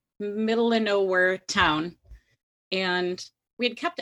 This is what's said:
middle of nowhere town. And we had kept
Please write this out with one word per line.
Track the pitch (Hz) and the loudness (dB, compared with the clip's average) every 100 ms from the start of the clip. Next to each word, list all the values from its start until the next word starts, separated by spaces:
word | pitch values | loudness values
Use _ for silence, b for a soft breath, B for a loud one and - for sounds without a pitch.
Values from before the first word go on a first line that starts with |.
| _ - | _ -10
middle | 208 208 220 226 233 | -6 -2 0 2 2
of | 226 | 2
nowhere | 214 202 196 185 185 185 | 2 2 2 4 2 2
town. | - 202 170 151 170 - _ - _ _ _ _ _ | -2 2 2 2 -4 -10 _ -20 _ _ _ _ _
And | 190 185 180 180 185 - _ _ - | -4 -2 -2 -4 -6 -12 _ _ -4
we | 240 | -4
had | 233 | -2
kept | 339 - | -6 -6